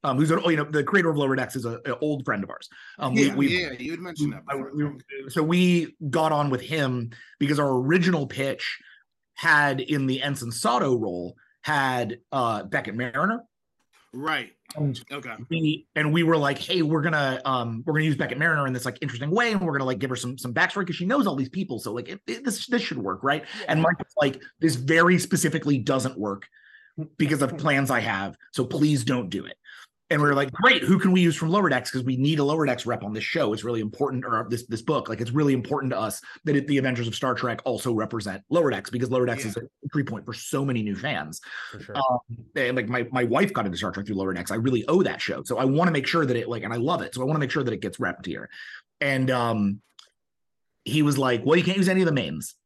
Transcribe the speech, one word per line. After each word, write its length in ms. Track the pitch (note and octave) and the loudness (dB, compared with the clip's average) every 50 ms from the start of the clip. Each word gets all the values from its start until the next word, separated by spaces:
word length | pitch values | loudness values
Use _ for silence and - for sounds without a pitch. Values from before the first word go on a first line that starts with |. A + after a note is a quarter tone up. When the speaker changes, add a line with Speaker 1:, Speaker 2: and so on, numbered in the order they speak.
| - | 0
Speaker 1:
um, 120 | C#3+ C3 | 0 2
who's 140 | C3 D#3 D3+ | 2 4 4
an, 100 | D#3+ - - | 2 2 4
you 100 | F#3+ E3 | 2 2
know, 80 | D3+ D3 | 2 0
the 180 | D3 D#3 D3+ C#3 | 0 0 0 0
creator 260 | C#3 G3 G3 F3 E3 | 4 2 4 4 4
of 60 | D#3 | 2
Lower 200 | C#3+ C#3+ C3+ C3+ | 2 2 2 2
Decks 200 | C3 B2+ B2 - | 0 -2 -4 -4
is 80 | C3+ A2+ | -6 -6
a, 140 | A#2+ A#2 - - | -6 -8 -6 -6
an 100 | C#3+ A#2+ - | -6 -4 -2
old 240 | D#3 D3+ D3 C#3 B2+ | -2 -2 -2 -2 -2
friend 180 | - A2+ G2+ F#2+ | -4 -2 -4 -4
of 60 | - | -8
ours. 180 | - - - - - - - - - - | -8 -14 -16 -20 -20 -20 -20 -20 -10 -6
Um, 160 | C#3+ C3 B2+ | -4 0 4
we, 120 | - C#3 | 4 4
Speaker 2:
Yeah, 80 | C#3 - | 4 4
Speaker 1:
we, 140 | - C#3 C#3 F3 F3+ | 2 2 2 2 0
Speaker 2:
yeah, 100 | F3+ D3 C3 B2 | -2 -4 -8 -10
you 120 | B2+ C#3+ | -8 -8
had 100 | E3 E3 | -8 -8
mentioned 320 | F3 F3+ E3 D3+ D3+ D3 | -10 -12 -6 -4 -4 -4
that 100 | - G2 - - | -4 -6 -10 -8
Speaker 1:
I, 40 | C#3+ | -8
Speaker 2:
before, 160 | C#3 C3+ C3+ | -8 -8 -6
I 40 | C#3+ | -4
Speaker 1:
we, 80 | D3+ D3 | -2 -2
Speaker 2:
think. 180 | D3 C#3 B2+ - _ C#3 C#3 C3+ C3+ | -2 -4 -8 -16 _ -14 -14 -12 -6
Speaker 1:
so 120 | - E3+ | -2 -2
we 520 | D#3 D#3 F3 F3+ F3+ F3+ F3+ E3+ D#3+ D3 - _ E3 C#3+ | 0 2 4 4 6 6 4 4 2 -2 -8 _ -6 -2
got 240 | B2+ E3 D#3 D#3+ | 0 2 2 4
on 180 | D3+ D3 D3 C#3+ | 4 2 2 2
with 100 | C3 B2+ | 0 -2
him 500 | - - D#3 D#3+ C#3+ C3 B2+ B2 A#2 A#2 A#2 - - - - _ | -2 -4 -2 0 0 0 0 -2 -4 -6 -10 -14 -20 -20 -4 _
because 200 | D3 C#3 D3+ C#3+ | 0 0 2 2
our 120 | D3 C#3 C3 | 2 2 2
original 500 | B2+ C3 C#3 E3 F#3+ E3+ F3+ F3+ D#3 C#3+ | 2 2 4 4 4 4 4 2 2 0
pitch 520 | - - C3+ C3+ C#3 - - - - - - - - - - _ _ _ _ _ _ _ | -4 -4 -4 -4 -4 -4 -6 -6 -8 -10 -10 -14 -20 -20 -20 _ _ _ _ _ _ _
had 460 | - - E3 D#3 D3 D3 C#3+ C3+ C3+ | -2 2 4 6 6 6 4 2 0
in 260 | C3 C3 D3+ C#3+ C3+ | -2 -2 0 0 2
the 160 | C3 B2+ C3 | 0 0 0
Ensign 300 | C3 C#3+ C#3+ C#3+ A#2+ A#2 | -2 -4 -4 -4 -6 -8
Sato 440 | A2+ - - A3 A#3+ B3 F#3 C#3 B2+ | -6 -2 0 2 2 2 2 2 2
role 400 | A#2 A2 G2 F2+ F2 F2 F2+ - _ _ _ _ _ | 2 0 -2 -4 -6 -8 -8 -12 _ _ _ _ _
had, 560 | _ - D3+ C#3+ C3+ C3 B2+ B2 A#2 G#2 A#2+ - _ _ | _ -2 0 2 2 2 0 0 -2 -2 -6 -10 _ _
uh, 300 | - C3+ B2 A#2 A2 G#2 F2+ | -2 0 0 0 0 -2 -4
Beckett 300 | G2+ - C#3+ C3 - G2+ | -4 -4 -4 -4 -4 -6
Mariner. 480 | A2+ B2 B2 A2+ C#3 E3 G3 A3+ B3 - _ _ _ _ _ _ _ _ _ _ _ _ _ | -4 -6 -4 -2 -2 0 0 -2 -4 -6 _ _ _ _ _ _ _ _ _ _ _ _ _
Speaker 2:
Right. 380 | - B2 C#3+ D#3 D#3 C#3 A#2 A#2 _ _ _ _ - | -12 -8 -4 -4 -2 -4 -4 -8 _ _ _ _ -6
Speaker 1:
And 240 | D3+ D3+ C#3+ B2+ A#2 A#2 _ | -4 -2 -2 -2 -4 -10 _
Speaker 2:
Okay. 220 | C#3 C#3+ A#2+ B2 A2+ A2 A#2+ - | -12 -12 -10 -12 -14 -14 -8 -6
Speaker 1:
we, 380 | E3 E3 D#3+ D3+ D#3 D3 - _ _ | -4 0 0 0 0 -2 -8 _ _
and 160 | D#3 D3+ D3+ | -2 0 2
we 100 | D3+ E3+ | 2 2
were 140 | E3+ D#3+ E3 | 4 4 4
like, 220 | D#3 C#3+ C#3 C#3+ - | 4 4 2 0 -2
"Hey, 240 | - - F#3 F3+ | -4 -2 0 0
we're 200 | D#3+ D3 D#3+ D#3 | 2 2 2 2
gonna, 380 | C#3+ E3+ D#3+ D3+ C#3+ C3+ C3 - - | 0 2 2 2 0 0 0 -2 -2
um, 380 | C3+ C3 B2 A#2 A#2 A2+ A2+ C#3 | 0 0 0 0 -2 -6 -6 -4
we're 80 | E3 D3+ | 0 0
gonna 100 | D3+ D#3 | 2 2
use 100 | D#3+ C#3+ | 2 2
Beckett 220 | C3 D3+ - B2+ C3+ | 0 -2 -4 -2 0
Mariner 280 | D#3 E3+ D#3+ D3 C#3+ C3+ | 0 2 2 2 0 0
in 40 | |
this, 120 | B2+ B2 A#2+ | -2 -2 -4
like, 140 | B2+ A#2+ - | -6 -6 -6
interesting 280 | - C3+ A#2 A#2 C3+ D3+ | -8 -8 -6 -6 -4 0
way, 220 | E3+ A3+ A#3+ A#3 | 2 2 2 2
and 80 | G#3+ G3 | 2 0
we're 120 | F#3+ E3 | 0 0
gonna, 120 | C#3+ C#3 C3+ | 0 0 0
like, 140 | C3 B2+ G2+ | 0 -2 -2
give 120 | C3+ C3 | -2 -4
her 60 | B2+ | -4
some, 220 | A2 A#2+ B2 C3 C3 | -4 -4 -8 -8 -8
some 160 | - B2+ A#2 | -8 -4 0
backstory 320 | D#3 F3 F3+ - G3 F#3+ | 2 2 2 2 -2 -2
'cause 80 | F3+ E3 | -2 -4
she 100 | - F3 | -4 -2
knows 200 | F#3 B3+ C#4+ A#3+ | 0 2 2 2
all 80 | F#3+ D3 | 2 0
these 120 | C3+ C3 - | -2 -4 -4
people, 300 | - F3+ G3+ F#3+ B2+ G#2+ | -4 -6 -4 -4 -6 -6
so, 120 | - A2+ | -6 -6
like, 160 | G#2 A#2+ A#2+ - | -6 -6 -8 -10
it, 120 | G3 G3+ _ - | -12 -12 _ -8
it, 160 | A3+ A3+ C#4 | -8 -4 -4
this, 220 | C4 G3+ - - - | -4 -4 -4 -4 -2
this 120 | B3 B3+ | -2 -2
should 160 | - - E3+ C3 | 0 -2 -6 -4
work, 220 | G2 F#2+ F#2 - - | -4 -4 -4 -2 0
right?" 200 | C3+ C#3+ C#3+ - - - - | 0 0 0 -2 -10 -12 -10
Speaker 3:
Yeah. 60 | - - | -4 0
Speaker 1:
And 140 | D#3+ D#3 | 2 4
Mike 160 | D#3+ C#3 C3+ - | 4 2 2 0
was 160 | - _ _ - | -6 _ _ 2
like, 200 | D3 C#3 C3+ - - - _ _ | 2 2 2 -4 -14 -20 _ _
"This 160 | - D#3+ C3 | 2 2 2
very 420 | A#2+ C3 C3+ E3 E3 E3+ F3 F#3 F3 | 2 0 2 6 6 8 8 6 6
specifically 600 | F3+ - - D#3 - D#3 - D#3+ - D3 C#3+ C3 | 4 2 2 2 2 2 0 0 2 2 2 2
doesn't 380 | G#2+ - C3+ C3+ A2+ C3 C3+ F2 | 2 2 2 2 0 -2 -4 -4
work 280 | G#2 G#2 G2 G2 - - _ - _ - - - - _ _ - D3+ - _ _ | -4 -4 -4 -6 -10 -20 _ -20 _ -20 -20 -20 -20 _ _ -12 -12 -12 _ _
because 240 | D#3 C#3 D#3 C#3 | 2 2 4 2
of 140 | C#3+ C3 - D3+ | 2 0 0 -2
plans 320 | C3 D#3 C#3 C#3 C#3 B2+ | 0 2 2 2 2 2
I 100 | C3 A#2+ | 0 0
have, 360 | G#2+ A2+ G2+ F#2+ G2 G2 - _ - _ | 0 -2 -2 -2 -4 -6 -8 _ -20 _
so 120 | - - B2+ | -4 -4 -4
please 400 | A#2+ - D3 D3+ D3+ D3+ C3+ A2+ | -2 2 2 4 4 4 2 2
don't 240 | B2 C3 B2 A2 F2+ | 0 0 -2 -2 -4
do 160 | - F#2 B1 | -6 -6 -8
it." 120 | G1+ - _ _ - - - - _ _ _ _ _ | -8 -16 _ _ -20 -20 -20 -20 _ _ _ _ _
And 80 | D#3+ D3 | 0 2
we 60 | D3 | 4
were 80 | D3 C#3+ | 4 4
like, 160 | C#3 C#3 C3 | 2 0 -2
"Great, 320 | B2 - F#3+ B3+ B3 F3 | -2 4 4 4 4 4
who 160 | - - F#3+ F3 | 4 4 4 4
can 140 | - F#3+ | 6 4
we 80 | F#3 F#3 | 6 6
use 160 | F3 E3+ D#3 | 6 4 4
from 140 | - E3 D#3+ | 2 0 2
Lower 180 | F3 G#3 G3 E3 | 2 2 4 4
Decks? 200 | C3+ B2+ - - | 2 0 -2 -2
'Cause 100 | - C3 | -6 -4
we 140 | B2 C3 C3 | -2 -2 0
need 240 | B2+ C3+ D3 D#3+ D3 | 2 2 2 2 2
a 40 | C#3+ | 2
Lower 220 | C#3 D3+ E3 D3+ | 2 2 2 2
Decks 180 | C#3 B2 - - | 0 0 -2 -2
rep 200 | A2+ A#2+ G#2+ - | -4 -4 -4 -4
on 80 | G#2 | -6
this 100 | G#2+ G#2+ | -6 -6
show. 300 | G#2 - - E3 C#3+ G#2 | -4 -2 0 0 0 0
It's 100 | G#2+ G#2+ | 0 -2
really 160 | - A#2+ A#2+ A2 | -2 -4 -2 -2
important, 460 | G#2+ G#2+ - - C#3+ C#3 C3 B2 A2+ | -2 -4 -2 -2 -2 -2 -2 -4 -2
or 200 | G#2+ A#2 A2 A2 F#2+ | -2 -2 -2 0 -2
this, 160 | A#2+ A#2 - | -4 -6 -4
this 160 | - A2+ A2 | -6 -8 -6
book, 260 | - - D#3 C3 - - | -2 0 0 0 0 -4
like, 120 | A2 G#2 | -6 -4
it's 100 | A#2 A2+ | -4 -2
really 220 | A#2+ D3 D3+ C#3+ | 2 2 4 4
important 400 | C3+ B2+ A2 - D3 C#3+ C3+ C3 | 2 2 0 -2 -2 -2 -2 -2
to 80 | B2+ F#2+ | -2 -2
us 200 | A2 G#2+ - - - - - - | -2 -4 -6 -8 -12 -16 -20 -8
that 140 | _ D3+ C#3+ | _ 2 2
it, 100 | C#3 C#3 | 2 2
the 120 | - C#3+ C3+ | 2 0 2
Adventures 280 | C3 C3 B2 A#2 A#2 | 2 0 0 -2 -4
of 80 | A#2 - | -4 -4
Star 180 | - - C3 | -2 -2 -2
Trek 280 | B2 - - A#2+ A2+ - - | -2 0 -2 -4 -4 -4 -2
also 280 | - A#2+ - - C3 A2+ | -4 -4 -2 -2 0 0
represent 480 | A2 A2 G#2+ - A2+ G2+ G2+ F#2 G2 - _ | 0 0 -2 -4 -6 -6 -6 -8 -10 -6 _
Lower 200 | C3+ E3+ E3+ C#3 | 2 2 4 4
Decks, 200 | A2+ F#2+ G2 - | 2 0 -4 -6
because 180 | - B2 B2+ A#2 | -4 -2 -2 0
Lower 160 | B2+ B2+ B2 | 2 2 2
Decks 200 | B2 A#2 - - | 2 0 -2 -4
Speaker 2:
Yeah. 60 | A2 | -6
Speaker 1:
is 60 | G2 A2+ | -6 -6
an 100 | - - _ _ - | -10 -12 _ _ -12
entry 180 | C#3+ - D3+ | -4 -2 -2
point 220 | C3 - A2 G2+ - | -2 -2 -6 -8 -8
for 60 | - G#2+ | -10 -12
so 300 | - - - - C#3 C#3 | -10 -8 -4 -2 -2 0
many 180 | C#3 B2+ A#2 | 0 0 0
new 140 | A2 G#2 G2+ | -2 -2 -4
fans." 440 | G2 A2+ D3 C3+ E2 D2 D#2 - - - - - - - - | -4 -4 -4 -4 -4 -6 -8 -12 -16 -16 -14 -14 -14 -14 -14
Speaker 3:
For 80 | - G#2 | -14 -16
sure. 180 | F#2+ - G#2 | -16 -8 -4
Speaker 1:
Um, 220 | - C3+ C3 B2+ A#2+ - _ A#2 - - - _ | 0 2 2 2 0 -2 _ -14 -14 -14 -8 _
and, 200 | D3+ C3+ B2 C3 | -2 -2 0 0
like, 120 | B2+ A2 G#2+ | -2 -2 -2
my, 180 | B2 B2 A#2+ B2 | -2 -2 -2 -2
my 100 | C3 B2+ | 0 0
wife 300 | B2 A#2 A#2 D3 G3 G3+ | 0 2 4 2 2 2
got 140 | G3 C3 A2 | 0 -2 -2
into 120 | G2 F2 E2+ | -2 -2 -2
Star 140 | G#2 F#2+ | -4 -4
Trek 120 | E2+ G2 G2+ | -4 -6 -6
through 100 | G#2+ G#2+ | -4 -4
Lower 180 | F#2+ F#2+ F#2+ F#2 | -2 -2 -2 -2
Decks. 160 | E2+ F2 - | -4 -4 -4
I 60 | G2 | -4
really 280 | A2+ A2+ C3 B2+ A#2 G#2 - | 0 0 2 2 0 2 2
owe 160 | D#3 F#3+ F3 | 2 4 4
that 160 | - - - | 2 0 -4
show. 220 | - - - - C#2 | -6 -6 -6 -6 -4
So 140 | - B2 G#2+ | -4 -2 0
I 60 | C3+ | 2
wanna 280 | C3+ C3+ D3+ F3 F3+ | 2 4 4 4 4
make 160 | D#3+ C#3+ B2 - | 2 2 0 2
sure 180 | E3 E3+ D#3 | 2 2 2
that 100 | B2+ B2 | 2 0
it, 120 | A#2+ - A2+ | 0 0 -4
like, 160 | A#2 A2+ - | -6 -6 -4
and 80 | G2+ | -4
I 40 | A#2 A#2 | -2 -2
love 240 | A2+ D3+ F3 - | 0 0 0 -2
it. 120 | F2 - - | -2 -6 -6
So 80 | B2 | -4
I 20 | B2+ | -2
wanna 140 | C3+ D#3 D3+ | 0 0 0
make 140 | C#3+ A#2+ | 0 0
sure 100 | - D3+ | 0 0
that 100 | C3 A#2+ | 0 0
it 80 | A2 - | -2 -2
gets 180 | - G2 - - | -4 -6 -4 -2
repped 280 | - F2+ F2 - - | -4 -4 -4 -4 -8
here. 240 | F#2 D2 G1+ G1+ - - - - - - - _ _ _ _ | -8 -8 -8 -10 -12 -16 -16 -16 -16 -18 -20 _ _ _ _
And, 300 | D3 C#3 C#3 C3 C3 C3 | -2 0 0 2 2 2
um, 500 | B2+ B2 A#2+ A#2 A2+ G#2+ G#2 G2+ G2+ G#2 _ _ _ - - _ _ _ _ _ _ _ _ _ _ _ _ _ _ _ _ | 2 2 2 2 2 2 2 0 0 -2 _ _ _ -20 -20 _ _ _ _ _ _ _ _ _ _ _ _ _ _ _ _
he 180 | G2+ A2+ D#3 | -2 2 2
was 160 | D3+ D3 C#3 C3 | 4 4 2 2
like, 280 | C3+ B2+ B2 A2+ A2+ | 2 2 0 2 4
"Well, 100 | C3 D#3+ | 4 4
you 60 | F3 | 4
can't 160 | E3 F3+ F#3 G3 | 4 4 2 2
use 100 | F#3+ F#3 | 2 4
any 120 | F#3 F#3+ | 4 4
of 40 | F#3 | 4
the 60 | E3 | 4
mains. 440 | D3 C3 G2 D2 D2+ D#2 - - - _ _ | 2 0 -2 -2 -6 -8 -8 -10 -14 _ _